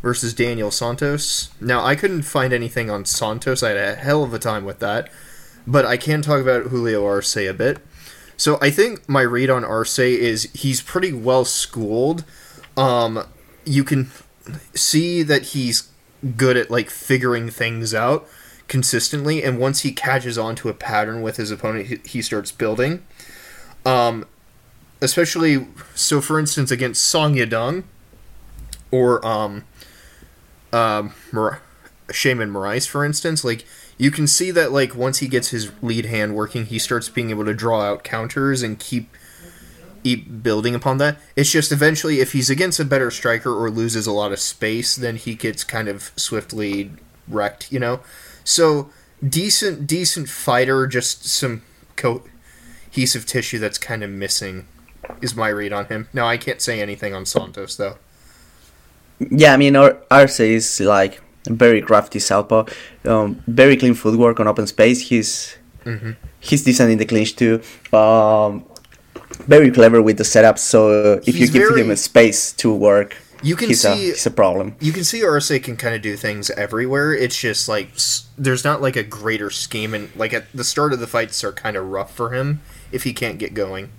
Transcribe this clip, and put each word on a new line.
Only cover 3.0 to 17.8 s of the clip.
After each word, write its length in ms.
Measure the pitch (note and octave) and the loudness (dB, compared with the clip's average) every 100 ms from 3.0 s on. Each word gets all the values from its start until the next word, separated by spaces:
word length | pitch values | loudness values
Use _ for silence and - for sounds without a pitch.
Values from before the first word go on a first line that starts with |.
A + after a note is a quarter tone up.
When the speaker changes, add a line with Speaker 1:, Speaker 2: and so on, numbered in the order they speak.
Speaker 1:
Santos. 580 | G2+ - A2 A2+ - B2+ | -6 -4 -4 -4 -4 -2
I 60 | A#2 | -2
had 80 | G2+ | -2
a 180 | G2+ | -4
hell 300 | A2 C3+ D3+ | -6 -2 0
of 100 | C3+ | -2
a 60 | A2+ | -4
time 240 | A#2 G#2+ | -6 -6
with 160 | G2 F#2 | -8 -8
that. 280 | G#2 G#2+ - - - - - - - | -4 -4 -6 -16 -20 -20 -20 -18 0
But 160 | C#3 | 2
I 120 | B2 B2 | 2 -2
can 240 | D3 D3+ | -2 -4
talk 200 | D3+ C#3+ | 0 0
about 240 | C3 B2 | 2 0
Julio 420 | B2+ B2 A#2 G#2+ G2+ | -2 -4 -2 0 0
Arce 300 | G2+ - A2 | -2 -2 -4
a 180 | G2 | -6
bit. 240 | G2 A#2+ C#3+ - - - - - - | -2 -2 -4 -12 -20 -20 -20 -20 -4
So 220 | - D3 | -2 2
I 100 | C#3 | 0
think 380 | D3 A3+ G#3+ - | 2 0 0 -2
my 120 | C3+ | 0
read 300 | B2 A#2+ C3 | 2 0 0
on 140 | B2+ | 0
Arce 360 | A#2 A2 A2+ - | 0 -4 -2 0
is 480 | B2+ B2 A#2+ A2 - | 0 2 0 -2 -6
he's 280 | - C#3 B2 | -6 -4 -4
pretty 320 | - F3+ F#3 | -4 -4 -4
well 320 | C3 A2+ B2+ | -2 0 2
schooled. 800 | A#2+ - - B2 G#2+ A2+ C3+ E3+ D#3+ - - - - - | 0 -4 -6 -6 -4 0 0 -2 -8 -20 -20 -20 -10 -2
Um, 480 | C3+ A#2+ A2+ A2 - - - - - | 0 2 0 -4 -10 -18 -20 -18 -2
you 180 | C#3 | 0
can 260 | C#3 C#3 C3 - - _ - D3+ - | 2 -2 -2 -10 -20 _ -18 -18 -12
see 480 | - - D#3 E3+ F3 | -4 0 0 0 -2
that 260 | D3+ C#3+ C#3 | 0 0 0
he's 420 | C#3+ B2 A#2+ - _ _ _ C3+ A2+ | -6 -2 -4 -6 _ _ _ -8 0
good 180 | C3 B2 | 2 2
at, 140 | - | 0
like, 180 | A#2+ G#2+ | -4 -4
figuring 640 | - - C3 B2+ A#2+ A#2 | -10 -2 0 0 -2 -4
things 420 | - A2+ A2+ | -6 -6 -4